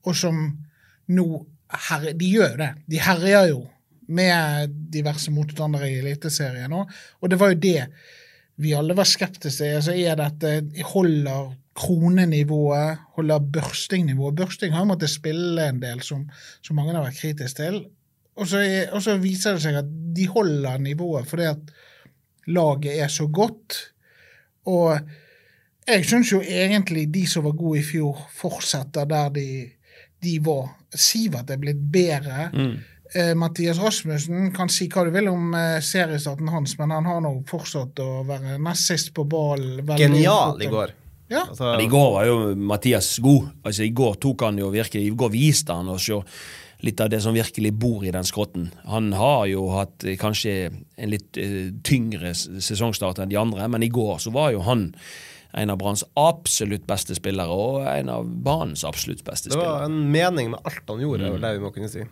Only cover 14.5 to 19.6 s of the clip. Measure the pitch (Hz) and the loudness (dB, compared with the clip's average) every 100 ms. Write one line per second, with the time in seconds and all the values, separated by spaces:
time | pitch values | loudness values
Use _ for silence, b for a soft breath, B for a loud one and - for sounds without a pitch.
14.5 | - 190 156 202 180 156 - 160 160 175 | -4 -2 2 2 2 -2 -4 -4 -2 -2
15.5 | 165 151 127 123 123 - 143 143 B B | 0 0 -2 -6 -8 -8 -8 -10 B B
16.5 | B - 151 147 170 131 135 156 151 127 | B -4 -2 0 -2 -4 -6 -8 -6 -8
17.5 | - 156 202 - _ _ _ _ - 190 | -6 -4 -4 -8 _ _ _ _ -8 -2
18.5 | 196 202 190 185 208 196 196 190 190 220 | 0 2 0 -2 -2 0 2 0 0 0
19.5 | 185 | 0